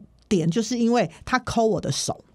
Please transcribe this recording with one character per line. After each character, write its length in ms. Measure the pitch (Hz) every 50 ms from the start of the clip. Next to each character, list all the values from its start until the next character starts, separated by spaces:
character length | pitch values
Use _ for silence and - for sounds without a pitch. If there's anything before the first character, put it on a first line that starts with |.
| - - _ _ _ _
点， 220 | 214 175 156 165
就 100 | - 233
是 160 | 226 - 247 233
因 140 | 233 226
为 180 | 240 240 185 160 - - -
他 160 | - - -
抠 260 | - - - 233 226
我 160 | 220 190 151
的 100 | - -
手， 320 | 139 - - - - - - _